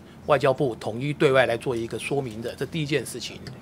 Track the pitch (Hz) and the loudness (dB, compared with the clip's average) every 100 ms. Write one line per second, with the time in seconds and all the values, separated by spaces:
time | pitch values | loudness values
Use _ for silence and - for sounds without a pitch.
0 | - - - 143 139 131 139 110 117 113 | -14 -10 2 4 4 2 0 -2 -6 -4
1 | 143 143 147 131 117 117 139 117 113 113 | -4 2 6 6 6 2 -2 -4 -4 -6
2 | - 139 127 107 120 98 120 170 143 147 | -4 -2 -4 -8 -10 -6 -6 -4 -2 -2
3 | 110 120 - - - - | -2 -8 -10 -12 -14 -16